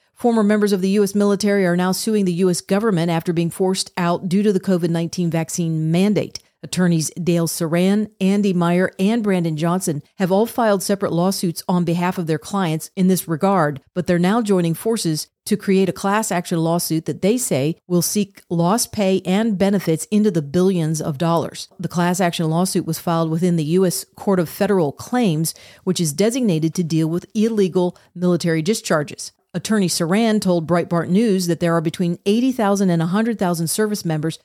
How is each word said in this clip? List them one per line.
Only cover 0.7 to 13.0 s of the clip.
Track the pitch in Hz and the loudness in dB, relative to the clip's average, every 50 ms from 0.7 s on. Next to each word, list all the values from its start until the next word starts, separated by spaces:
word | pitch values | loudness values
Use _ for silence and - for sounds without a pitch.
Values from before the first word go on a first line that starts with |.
of | 202 180 | 2 0
the | 185 190 | 0 0
U | 196 214 | 2 2
S | 202 190 - | 2 2 2
military | 208 202 202 202 196 208 202 202 202 190 | 0 2 2 0 0 0 0 2 2 2
are | 175 175 | 2 2
now | 180 180 185 | 0 0 0
suing | 185 - - 226 220 214 196 | -2 -2 -2 -2 0 0 0
the | 180 170 | 0 0
U | 170 190 185 | 0 0 0
S | 175 - | 0 -2
government | - - 196 202 220 226 190 165 170 175 | -2 -2 -2 0 0 0 0 0 0 0
after | 165 165 - 185 | -2 -2 -2 -2
being | 170 170 170 170 | -2 -2 -2 -2
forced | - - 190 185 190 - - - - | -2 -2 -2 0 0 -2 -6 -8 -6
out | - 175 175 175 - - 180 | -4 -2 -2 -2 -2 -2 0
due | 180 202 208 | 0 2 2
to | 214 | 2
the | 196 190 | 0 0
covid | - 196 185 170 175 170 | 0 0 0 0 0 0
nineteen | 170 165 170 165 - - 175 165 | 0 -2 -2 -4 -4 -2 -2 -2
vaccine | 160 165 160 - - 180 170 160 160 156 160 160 | 0 -2 -4 -4 -4 -4 -2 -2 -2 -2 0 0
mandate. | 165 175 190 214 208 151 - - - - _ _ _ - | 2 2 2 2 2 0 -2 -4 -10 -16 _ _ _ -18
Attorneys | - - - 175 185 175 170 160 151 - - - | -12 -8 -2 0 2 2 2 0 -2 -4 -6 -4
Dale | 165 175 170 170 165 | -2 0 0 0 0
Saran, | 156 - - 175 151 165 170 180 190 202 214 214 208 _ - | -2 -2 -4 -4 -2 0 2 2 2 2 0 -2 -4 _ -2
Andy | 190 190 196 208 202 202 180 | 0 2 2 2 2 2 2
Meyer, | 175 170 170 175 180 185 - - - | 2 2 2 2 2 0 0 0 0
and | 190 202 226 240 | 0 2 2 0
Brandon | 208 208 190 180 170 170 156 | 0 0 0 0 0 -2 -2
Johnson | 147 165 170 175 185 - 180 147 151 - _ _ | -2 0 0 0 0 -2 -2 -4 -4 -6 _ _
have | - 196 170 | -4 -2 0
all | 190 196 226 | 2 2 2
filed | 226 - - 233 220 202 190 | 0 0 0 2 2 2 0
separate | - - 202 196 202 - | 0 -2 -2 -2 -2 -2
lawsuits | 165 165 175 190 190 - - 170 165 - - - | 0 0 0 0 0 0 -2 -4 -4 -4 -4 -2
on | 180 180 175 | -2 0 0
behalf | 170 170 175 175 180 185 | 0 0 0 0 -2 -2
of | 190 170 | -4 -2
their | 156 160 147 | -2 -4 -4
clients | - - - 196 190 165 156 160 - - - | -4 -4 -4 -2 -2 0 -2 -4 -6 -8 -2
in | 196 | 0